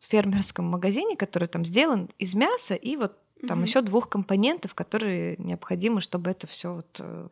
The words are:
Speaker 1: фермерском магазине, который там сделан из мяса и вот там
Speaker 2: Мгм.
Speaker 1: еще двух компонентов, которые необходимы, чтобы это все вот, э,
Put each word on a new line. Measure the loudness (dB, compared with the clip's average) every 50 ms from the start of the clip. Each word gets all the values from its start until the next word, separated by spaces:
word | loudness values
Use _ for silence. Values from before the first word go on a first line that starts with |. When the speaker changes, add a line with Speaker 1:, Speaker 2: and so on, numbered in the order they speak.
| -4 2
Speaker 1:
фермерском | 4 4 4 4 2 2 0 -2 -2 -4 -2
магазине, | -2 0 0 0 0 2 2 0 0 0
который | -2 -2 -2 0 -2 -2 -2
там | -2 -4 -2
сделан | 2 4 4 4 4 4 2 0 -4 -6 -8
из | -6 -2 2
мяса | 2 4 4 2 0 0 -2 -2
и | -2 -2 -4 -2
вот | -2 -2 -4 -4 _ _ _ _ -10 -6 -2
там | 0 0
Speaker 2:
Мгм. | 2
Speaker 1:
еще | 2 2 2
двух | 2 4 2 2 2 2
компонентов, | -2 -2 0 2 4 4 4 4 2 0 -4 -8 -8
которые | -8 -6 -4 -2 -2 0 0 -2 -2 -2 -4 -4 -6
необходимы, | -6 -6 -6 -6 -4 -4 -4 0 0 0 0 0
чтобы | -2 -2 -4 -2 -2 -2
это | -4 -4 -8
все | -14 -12 -10 -10 -8 -8
вот, | -10 -12 _ -14 -12
э, | -12 -10 -10 -12 -10 -6